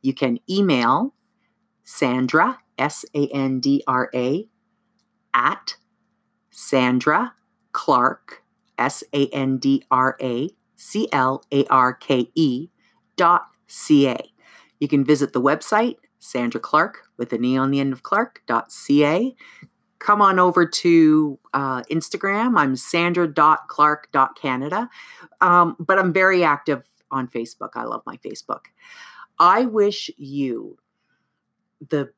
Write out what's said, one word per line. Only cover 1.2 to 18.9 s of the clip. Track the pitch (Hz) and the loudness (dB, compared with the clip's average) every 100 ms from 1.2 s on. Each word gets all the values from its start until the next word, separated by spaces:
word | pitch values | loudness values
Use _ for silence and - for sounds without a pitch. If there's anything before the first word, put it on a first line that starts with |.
| _ _ _ _ _ _ | _ _ _ _ _ _
Sandra, | - - 135 127 127 156 202 262 _ - | -12 -4 -2 0 0 2 0 -2 _ -6
S | 139 - - | -4 -4 -8
A | 147 143 | -4 -4
N | 139 135 131 | -2 -2 -2
D | 135 139 135 | 0 0 0
R | 127 123 | -2 -2
A, | 127 123 160 220 _ _ _ _ _ _ _ _ | -4 -2 -4 -6 _ _ _ _ _ _ _ _
at | 123 127 196 - - _ _ _ _ _ _ _ | -2 -2 -4 -12 -16 _ _ _ _ _ _ _
Sandra | - - 135 127 127 151 160 240 _ _ _ _ | -8 -2 0 2 0 2 0 -2 _ _ _ _
Clarke, | - - 131 127 - - - _ _ _ - | -8 0 2 2 -2 -16 -20 _ _ _ -4
S | 127 - - | -4 -4 -6
A | 143 135 | -2 -2
N | 139 135 131 | -2 -4 -2
D | 139 135 _ | 0 -2 _
R | 127 131 - | 0 0 -2
A | 127 120 160 _ _ | -6 -6 -6 _ _
C | _ - 208 - | _ -8 -6 -2
L | 139 131 135 _ | 0 0 -2 _
A | 139 127 | -2 2
R | 131 127 | 2 2
K | 120 - 131 - | -2 -2 -2 0
E | - 156 123 165 _ _ _ _ | 0 0 -2 -8 _ _ _ _
dot | - 165 175 - _ _ | 0 2 2 -2 _ _
C | - - 147 139 | -8 2 4 4
A. | 120 - _ _ - _ _ | -2 -10 _ _ -20 _ _
You | 143 | -2
can | 143 | 0
visit | 135 147 143 | 2 2 2
the | 127 | 0
website, | 135 151 - 214 233 - _ _ | 0 0 0 -2 -2 -6 _ _
Sandra | - 127 120 113 | -10 -6 -6 -6
Clarke, | - 151 190 - _ - | -2 0 0 -4 _ -12
with | 120 | -8
an | 113 | -4
E | 123 131 | -2 0
on | 135 | 0
the | 139 | -2
end | 139 | -2
of | 131 | -6
Clarke, | - 196 240 - - | -4 -2 -2 -8 -4
dot | 117 - | -4 -4
C | - - | -12 0